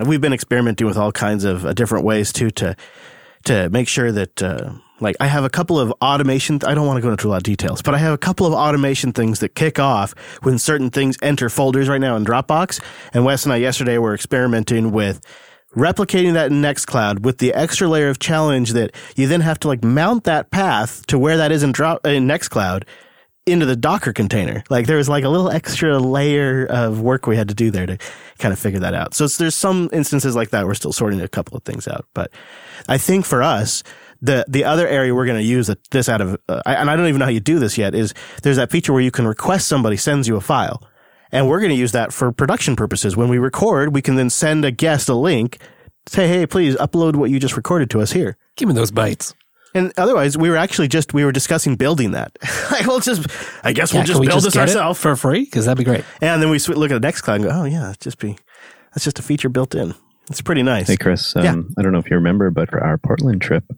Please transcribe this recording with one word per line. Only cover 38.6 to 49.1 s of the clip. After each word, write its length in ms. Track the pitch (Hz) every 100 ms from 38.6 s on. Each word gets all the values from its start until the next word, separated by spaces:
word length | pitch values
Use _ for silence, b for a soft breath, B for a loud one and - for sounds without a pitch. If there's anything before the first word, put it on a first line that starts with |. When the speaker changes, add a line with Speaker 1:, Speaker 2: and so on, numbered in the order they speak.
| -
Speaker 1:
feature 220 | 170 160
where 100 | 131
you 100 | 127
can 140 | 123 113
request 400 | 110 - 190 -
somebody 280 | 143 113 101
sends 300 | - 143 117
you 80 | 104
a 40 |
file. 420 | - 135 95 - b b b b b
And 180 | 127 135
we're 120 | 170
gonna 140 | 208
use 180 | 131 123
that 200 | 120 110
for 200 | - 127
production 420 | 117 139 233 -
purposes. 420 | 110 107 - 104 95
When 120 | 120
we 100 | 123
record, 560 | 131 - 214 151 147
we 80 | 139
can 140 | 135 131
then 120 | 123
send 340 | - 156 156
a 60 | 143
guest 360 | 120 160 143 -
a 60 |
link, 440 | 120 165 131 120 - B B B _ -
say, 180 | - 175
"Hey, 200 | 180 165
please 280 | 190 156 131
upload 380 | 143 170 165 147
what 140 | 127
you 80 | 135
just 180 | 131 -
recorded 340 | - 180 127
to 100 | 110
us 100 | 107
here." 240 | 185 113 - _ -
Speaker 2:
Give 100 | 226
me 80 |
those 160 | 117 113
bytes. 440 | 113 107